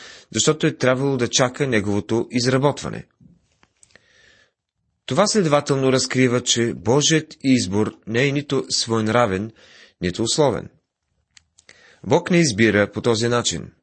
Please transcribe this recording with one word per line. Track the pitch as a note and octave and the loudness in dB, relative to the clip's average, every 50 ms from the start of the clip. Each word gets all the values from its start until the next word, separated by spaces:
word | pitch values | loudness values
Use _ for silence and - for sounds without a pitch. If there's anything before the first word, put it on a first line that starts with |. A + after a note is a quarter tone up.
| - - - - - _ | -18 -20 -20 -20 -20 _
защото | - A2 - D#3+ D3+ D#3 - | -4 -2 0 0 0 2 0
е | D#3 - | -2 -2
трябвало | - B2 B2 C3 B2+ C#3 C#3 C#3 | 0 0 0 2 2 0 -2 0
да | B2 A#2 A2+ | 0 -2 -2
чака | - - C3 B2 B2+ - D3 | 0 0 0 0 0 -4 -2
неговото | C3+ A#2+ G#2+ F#2+ G#2 G2+ G#2 G2+ - A2 A#2 - - | 0 0 0 0 0 -2 -2 -2 -2 -2 -2 -2 -2
изработване. | - B2 A#2 B2+ B2 C3 C3+ D3 C3+ - - C#2 G#1 - - - _ _ - - _ _ _ _ _ _ _ _ _ _ _ _ _ - _ _ _ _ _ _ _ _ _ _ _ _ _ _ _ _ _ _ _ _ _ | -4 -2 0 0 0 2 2 0 -2 -2 -8 -10 -10 -10 -14 -16 _ _ -20 -20 _ _ _ _ _ _ _ _ _ _ _ _ _ -20 _ _ _ _ _ _ _ _ _ _ _ _ _ _ _ _ _ _ _ _ _
Това | - B2+ D#3 G#3 | -4 0 0 0
следователно | G#3 - A3 F3+ D3+ D3 D3 C#3+ - C#3+ C3+ C3+ C3 | 2 2 0 2 2 2 2 2 0 0 2 2 2
разкрива, | B2+ B2+ B2+ - - B2+ C3 B2 A#2 B2+ | 2 2 0 -2 0 2 2 2 2 0
че | B2 - - A#2 A#2 A#2 C2 | 0 0 0 0 0 -2 -2
Божият | C2 E2+ G#2+ B2+ D3 C#3+ - D#3+ D#3 D#3 - - - | -4 0 2 2 2 4 2 2 0 -2 -4 -12 -4
избор | - C3+ C3 A#2+ G#2 F#2 F#2+ G#2 G#2+ G#2 - - _ | 0 2 2 2 2 0 0 0 -2 -2 -4 -10 _
не | F#2+ A2 A#2+ C#3 C#3+ | -4 -2 0 0 0
е | |
нито | C#3 D3 C#3+ - C3+ C3+ - - | 0 -2 -4 -2 -4 -4 -2 -2
своенравен, | - - - A2+ A2+ A2+ G#2+ G#2+ A2 B2 A#2+ G#2 F#2+ F#2+ G#2+ A2+ - _ - - - - - - _ _ | -4 -4 -2 -2 -2 0 0 2 2 2 2 2 0 -2 -4 -6 -10 _ -20 -20 -20 -20 -20 -20 _ _
нито | F2 F2+ F2 - | -6 -4 -2 -4
условен. | A2+ A#2 - - D3 C3+ G2+ - - - - _ _ _ _ _ _ _ _ _ _ _ _ _ _ _ _ _ _ - - _ _ - _ _ - | -4 -2 0 0 2 0 0 -2 -6 -12 -18 _ _ _ _ _ _ _ _ _ _ _ _ _ _ _ _ _ _ -20 -20 _ _ -20 _ _ -2
Бог | F2+ C3 F3 E3+ - | 0 0 0 2 2
не | F3+ F3 | 2 2
избира | E3 C#3 G#2 G2 A2+ A2 F#2+ G#2 G2+ G2 | 2 2 2 2 2 4 4 4 2 2
по | - G#2+ | -2 -2
този | - A#2+ A2+ G#2+ A#2 A#2+ | 0 0 0 0 0 0
начин. | A#2+ A#2+ A2 - F2 D2 G1+ - - _ | 0 -2 -2 -4 -6 -6 -10 -12 -18 _